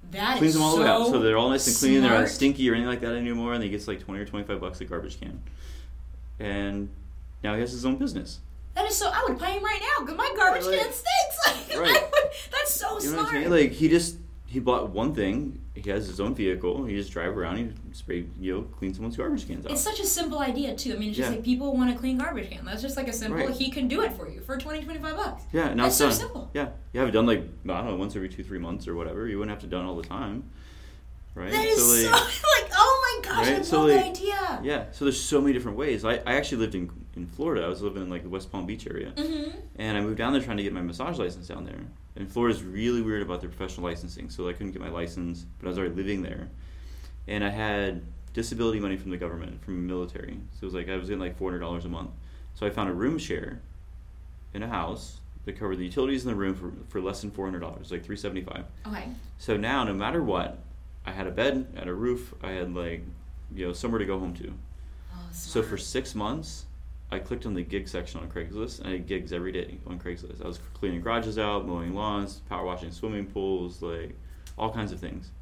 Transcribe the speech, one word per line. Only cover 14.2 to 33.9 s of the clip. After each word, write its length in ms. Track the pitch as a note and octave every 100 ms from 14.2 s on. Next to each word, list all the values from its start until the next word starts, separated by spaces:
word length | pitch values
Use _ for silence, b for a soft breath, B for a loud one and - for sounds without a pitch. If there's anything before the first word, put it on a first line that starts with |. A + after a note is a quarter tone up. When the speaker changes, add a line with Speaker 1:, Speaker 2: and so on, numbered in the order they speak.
| - - -
Speaker 2:
he 120 | B2+
bought 300 | B2 A#2+ -
one 240 | F#2+ B2 D3
thing, 460 | G2 A2+ D3+ - - -
he 140 | G2+
has 180 | G2+ G2+
his 120 | F2+
own 160 | G2+ F#2
vehicle, 480 | F#2+ F2+ F2+ F2+
he 120 | B2+ G2+
just 140 | G2
drive 260 | - F2 G#2+
around, 200 | E2+ F#2+
he 140 | A#2 - -
spray, 320 | - - F2 E2+ F2
you 140 | F#2
know, 80 | F#2+
clean 300 | - - F#2+
someone's 220 | F#2 A2+ A#2
garbage 320 | C4+ C#4+ -
cans 180 | - -
out. 60 |
Speaker 1:
It's 100 | C#4+
such 180 | G#4+ G#4+
a 40 | G4
simple 340 | E4+ D#4+ D4+
idea, 360 | C4+ A#3+ C4+ G#3+
too. 180 | C4
I 40 | G3+
mean, 120 | G#3+
it's 80 | G#3
just 120 | B3+
Speaker 2:
Yeah. 60 | A3+
Speaker 1:
like, 80 | A3+
people 300 | B3 C#4 C4+
wanna 200 | B3 B3
clean 200 | C4 B3+
garbage 320 | D4+ C4+ F#3
can. 160 | E3 D#3+
That's 160 | G#3+
just, 160 | C4 C4+
like, 100 | B3
a 60 |
simple, 260 | A3 G#3+ -
Speaker 2:
Right. 100 | C4+
Speaker 1:
he 220 | - C4
can 160 | D4 B3+
do 140 | D#4+
it 100 | A4
for 140 | - -
you 120 | -
for 160 | - C4
twenty, 260 | D4 D#4
twenty-five 320 | D4+ D#4+ D#4 D#4+
bucks. 280 | G4+ - -
Speaker 2:
Yeah, 200 | D#3 D#3
now 100 | A#2
Speaker 1:
That's 120 | B2 B2+
Speaker 2:
it's 20 |
Speaker 1:
so 80 | C#3+
Speaker 2:
done. 40 | A2
Speaker 1:
simple. 320 | - - -
Speaker 2:
Yeah, 160 | C#3+ C#3+ - -
you 60 | A#2+
have 80 | C3
it 40 |
done, 120 | G#2+ A#2
like, 180 | G#2+ E2 - -
I 20 | F2
don't 80 | A#2
know, 100 | F#2
once 200 | G2+ G#2+
every 100 | F#2
two, 140 | -
three 160 | F#2 F#2+
months 280 | E2+ E2+ -
or 80 | E2+
whatever. 300 | E2 D#2 A2+
You 120 | G2+
wouldn't 120 | G#2+ G#2
have 40 |
to 60 | F2
done 180 | F2+ F2+
all 100 | F2
the 80 | D#2+
time. 360 | F2+ G2 A2 - B B B B B B - -
Right? 160 | - F2+
Speaker 1:
That 140 | G#2 -
is 120 | -
Speaker 2:
So, 180 | A#2+ A#2+
Speaker 1:
so, 160 | A2+
<laughs> 0 |
Speaker 2:
like, 100 | -
Speaker 1:
like, 500 | - - D5+ C#5 - F#5
oh 460 | G#4+ C5+ B4+ A4+
my 60 | -
gosh, 180 | - -
Speaker 2:
right? 120 | D4+
Speaker 1:
I 20 |
Speaker 2:
So, 180 | - D4+
Speaker 1:
love 80 |
that 60 | G#3+